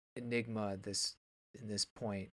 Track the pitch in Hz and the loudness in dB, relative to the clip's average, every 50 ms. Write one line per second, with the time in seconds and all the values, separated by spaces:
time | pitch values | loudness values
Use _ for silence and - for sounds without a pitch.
0 | _ _ _ 127 123 120 117 120 113 117 110 110 104 101 98 95 98 101 98 - | _ _ _ -6 0 2 2 2 4 2 0 2 2 2 0 -2 -2 -2 0 0
1 | - - - - _ _ _ _ _ _ - - 117 107 104 98 - - _ - | 0 0 -2 -6 _ _ _ _ _ _ -14 -8 -4 -2 0 0 0 -2 _ -4
2 | 123 110 101 98 95 - - | -2 0 0 -2 -2 -4 -6